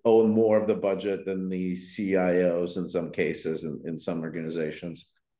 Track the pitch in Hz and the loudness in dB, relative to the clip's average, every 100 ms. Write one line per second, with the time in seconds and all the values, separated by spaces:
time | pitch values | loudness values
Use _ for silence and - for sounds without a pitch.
0 | 117 113 110 110 110 107 104 92 98 95 | 6 6 6 6 6 4 2 0 0 0
1 | 101 95 95 95 92 92 92 90 90 - | -2 -4 -4 -4 -4 -4 -4 -4 -8 -6
2 | 98 95 90 90 90 85 87 92 87 87 | 0 2 4 4 2 2 -2 -4 -4 -4
3 | 80 - 78 80 85 78 80 71 82 80 | -4 -2 -2 -2 -6 -6 -6 -8 -8 -8
4 | - 82 80 85 80 82 76 - 87 78 | -6 -6 -6 -8 -6 -4 -6 -6 -12 -12
5 | - _ _ | -18 _ _